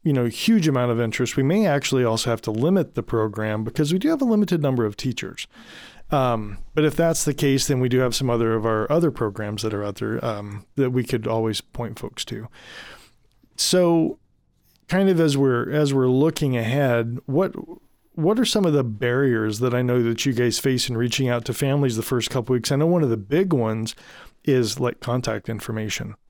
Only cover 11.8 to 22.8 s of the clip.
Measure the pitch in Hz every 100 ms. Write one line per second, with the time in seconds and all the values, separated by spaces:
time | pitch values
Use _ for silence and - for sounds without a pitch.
11.8 | 113 - 117 - - 110 113 - - -
12.8 | - - - _ _ _ _ - - 180
13.8 | 175 165 160 - _ _ _ _ _ _
14.8 | - 185 196 170 160 139 135 120 123 147
15.8 | 147 135 127 127 156 160 143 123 113 135
16.8 | 139 120 117 120 - 139 190 - - -
17.8 | _ _ _ - 160 220 247 - 180 147
18.8 | 123 107 123 123 139 113 110 104 127 123
19.8 | 123 123 117 113 139 120 123 - 139 127
20.8 | - 117 120 127 131 120 113 117 139 143
21.8 | 135 110 - 123 - 135 110 123 - 139